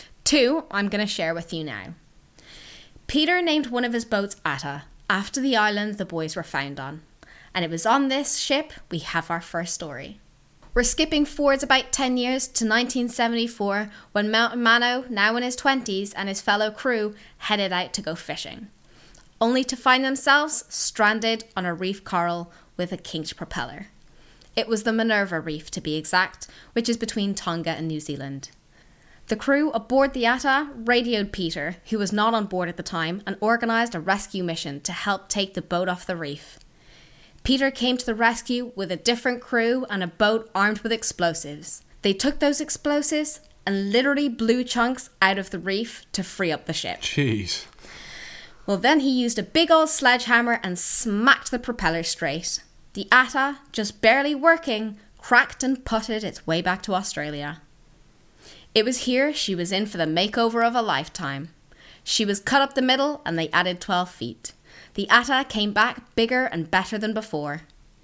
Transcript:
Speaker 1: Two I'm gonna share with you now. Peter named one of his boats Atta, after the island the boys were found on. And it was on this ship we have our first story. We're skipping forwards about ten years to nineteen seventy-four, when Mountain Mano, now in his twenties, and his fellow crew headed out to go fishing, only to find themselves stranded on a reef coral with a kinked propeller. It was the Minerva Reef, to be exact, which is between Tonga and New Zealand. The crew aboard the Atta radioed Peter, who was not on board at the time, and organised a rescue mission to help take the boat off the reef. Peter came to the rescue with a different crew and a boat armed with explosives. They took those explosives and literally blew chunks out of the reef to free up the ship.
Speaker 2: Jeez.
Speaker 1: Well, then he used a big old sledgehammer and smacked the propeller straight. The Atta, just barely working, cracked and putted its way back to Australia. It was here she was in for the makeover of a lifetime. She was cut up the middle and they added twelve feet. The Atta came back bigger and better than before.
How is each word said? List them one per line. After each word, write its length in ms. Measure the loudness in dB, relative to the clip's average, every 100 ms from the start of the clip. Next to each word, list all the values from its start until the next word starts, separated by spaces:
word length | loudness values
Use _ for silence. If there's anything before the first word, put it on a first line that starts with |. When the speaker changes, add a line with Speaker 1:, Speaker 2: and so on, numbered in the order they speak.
| -18 -4
Speaker 1:
Two 400 | 2 4 4 2 -2
I'm 160 | -2 -2
gonna 200 | -2 -2
share 260 | -2 -4
with 180 | -4 -6
you 120 | -8
now. 320 | -6 -10 -12 -16 _ _ -20 -20 -20 -20 -20 -20 -20 -18 -4
Peter 340 | 0 2 2
named 260 | 2 2 0
one 160 | -2
of 80 | 0
his 140 | -2 -2
boats 320 | -2 -2 -4 -6
Atta, 380 | -4 -6 -10 -14 -8 -2
after 320 | -2 -2 -2
the 160 | 2 4
island 400 | 2 2 -2 -4
the 80 | -6
boys 320 | -4 -4 -6
were 60 |
found 360 | -6 -4 -4 -8
on. 220 | -10 -12 -18 _ -20 -20 -6
And 120 | -2 -2
it 60 |
was 140 | 0 2
on 220 | 4 2
this 300 | 0 -2 -2
ship 340 | 0 0 -2 -12 -10
we 100 | -8
have 300 | -4 -4 -2
our 120 | -6
first 320 | -6 -6 -6
story. 460 | -8 -8 -12 -14 -18 -20 -20 _ _ -2
We're 100 | 2
skipping 420 | 2 2 2 2 0
forwards 380 | 2 4 4
about 280 | 4 2 2
ten 240 | 0 0 0
years 320 | 0 0 -2
to 160 | 0
nineteen 460 | 2 2 2 0 -2
seventy-four, 800 | 0 0 0 -2 -2 -2 -2 -4 -12 -4
when 180 | -2 2
Mountain 320 | 2 2 4
Mano, 400 | 4 6 4 0 -2
now 260 | 2 2 2
in 80 |
his 140 | -2 0
twenties, 560 | 2 2 0 -4 -4
and 160 | -4 -4
his 100 | -2
fellow 320 | 2 2 0
crew 420 | -2 -2 0 -2 -6 -18 -10
headed 340 | -2 0 0
out 180 | -2 -4
to 80 | -6
go 140 | -6 -8
fishing, 520 | -8 -10 -10 -14 -18 -20 -20 -20 -20 -20 -20 -2
only 240 | 2 2 0
to 100 | 0
find 300 | 4 4 4
themselves 580 | 2 4 4 4 -2 -4
stranded 720 | -4 -2 2 2 4 0 -2 -4 -4
on 80 | -4
a 80 |
reef 320 | -2 -4 -6 -4
coral 480 | -2 -2 -4 -8 -16 -12 -8
with 160 | -6
a 40 | -8
kinked 380 | -8 -8 -8 -10
propeller. 520 | -10 -8 -8 -10 -18 -20 -20 -20 -20 -20 -8 -4
It 140 | -2
was 140 | 0
the 100 | 0
Minerva 480 | 0 2 2 2 -2
Reef, 280 | -4 -8 -8
to 100 | -8
be 160 | -4 -4
exact, 500 | 0 0 0 -4 -20 -20 -6
which 160 | -2 -2
is 80 | -2
between 400 | -2 -2 -2 -2
Tonga 360 | -4 -4 -4
and 180 | -4 -4
New 100 | -4
Zealand. 520 | -6 -8 -8 -10 -14 -20 _ -20 -20 -20 -20 -16 -6
The 80 | -2
crew 360 | 2 2 2
aboard 420 | -2 2 4 4
the 120 | 2 2
Atta 440 | 2 2 0 0
radioed 600 | -2 2 2 2 0 -2
Peter, 440 | -4 -4 -4 -6 -8 -4
who 80 | -2
was 160 | 0
not 200 | 2 2
on 120 | 2 0
board 240 | -2 -2
at 80 | -6
the 60 |
time, 380 | -6 -4 -2 -4 -8
and 120 | -2
organised 540 | 2 2 2 0 0 -2
a 40 |
rescue 440 | -2 -2 -2 -4
mission 360 | -4 -4 -6 -8
to 120 | -8
help 340 | -4 -4 -4 -2
take 260 | -2 -2
the 80 | -6
boat 280 | -2 0 0
off 160 | -2 -6
the 100 | -6
reef. 440 | -6 -10 -14 -20 -20 -20 -20 -20 -20 -20 -20 -6
Peter 280 | 0 2 2
came 260 | 0 0 0
to 80 | -2
the 80 |
rescue 580 | 2 2 2 -2 -4 -4 -6
with 160 | -6
a 60 | -2
different 440 | 0 0 -2 -4
crew 420 | -2 0 2 0 -2
and 140 | -4
a 40 | -4
boat 440 | 2 2 2 0
armed 280 | 0 2 0
with 100 | -2
explosives. 920 | -2 -2 0 0 0 -6 -10 -10 -12 -12 -2
They 100 | 0
took 260 | 2 0 2
those 220 | 2 2
explosives 800 | -2 -2 0 0 2 0 -2 -6 -10 -10 -4
and 260 | -2 2
literally 380 | 2 4 2 0
blew 340 | 0 2 2
chunks 460 | 0 0 0 0 -8 2
out 160 | 2 2
of 100 | -4
the 80 | -6
reef 480 | -4 -4 -4 -10 -8
to 120 | -6
free 280 | -6 -2 -2
up 140 | -2 -4
the 80 |
ship. 280 | -6 -6 -6
Speaker 2:
Jeez. 640 | -4 0 0 0 -2 -8 -10 -20 -20 -18 -18 -16 -16 -18 -20 -10 -4
Speaker 1:
Well, 100 | 2
then 220 | 4 4
he 100 | 4
used 300 | 2 2 -2
a 40 |
big 280 | 0 2 6
old 180 | 6 6
sledgehammer 720 | 4 4 4 4 2 4 0
and 160 | -2 2
smacked 720 | 4 2 2 2 4 4 0
the 80 | -4
propeller 460 | -4 -2 0 0
straight. 580 | -2 -4 -4 -4 -6 -8 -10 -20 -12
The 140 | -10 4
Atta, 460 | 6 6 2 0 -2 -8
just 300 | -4 -4 2
barely 340 | 6 6 4 4
working, 640 | 4 4 2 -4 -4 -10 -20 -16
cracked 460 | 4 4 4 0
and 200 | -2 -2
putted 400 | -2 -2 -2 -4
its 220 | -4 -6 -2
way 160 | 0
back 220 | 0 -2
to 100 | -2
Australia. 680 | -2 -2 -6 -6 -6 -8 -10 -18 -20 -20 -20 -20 _ _ _ -20 -20 -2 2
It 100 | 2
was 140 | 0
here 340 | 0 0 0
she 220 | -2 -4 -4
was 160 | -2
in 160 | -4 -4
for 100 | -2
the 80 | 0
makeover 580 | 0 0 2 0 2
of 120 | 2 2
a 60 |
lifetime. 640 | 0 -2 -2 -6 -6 -6 -10 -16 _ -20 -20 -14
She 200 | -4 0
was 160 | 0 0
cut 220 | 2 2
up 140 | 2 2
the 60 |
middle 380 | 2 2 0 -2 -4
and 140 | -2
they 100 | 0
added 320 | 2 0 -2
twelve 300 | -2 -2 -2
feet. 420 | -6 -10 -10 -16 -16 -20 -20 -10
The 140 | -6 4
Atta 360 | 4 6 0 0
came 240 | -2 0
back 440 | 2 2 0 -4 0
bigger 300 | 2 2 0
and 240 | -4 0
better 280 | 0 0 -4
than 160 | -4
before. 480 | -4 -4 -6 -6 -8 -12 -20 -20 _